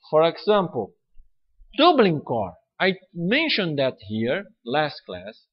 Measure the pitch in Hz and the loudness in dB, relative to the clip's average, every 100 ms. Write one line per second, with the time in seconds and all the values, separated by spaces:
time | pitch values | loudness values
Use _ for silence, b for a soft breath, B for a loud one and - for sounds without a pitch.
0 | _ 156 165 160 - 208 175 131 101 _ | _ 2 2 0 0 2 2 -4 -8 _
1 | _ - - _ _ _ - - 330 302 | _ -20 -20 _ _ _ -18 2 4 6
2 | 202 151 - 123 95 87 _ _ 185 185 | 4 2 -2 -4 -4 -8 _ _ -2 -2
3 | _ 175 170 254 320 - 180 143 131 - | _ -6 0 0 0 -2 -2 0 -2 -4
4 | 98 107 113 165 202 _ 117 135 151 - | -8 -4 -2 -2 -6 _ -6 -4 -4 -6
5 | - 90 95 - _ | -16 -14 -16 -20 _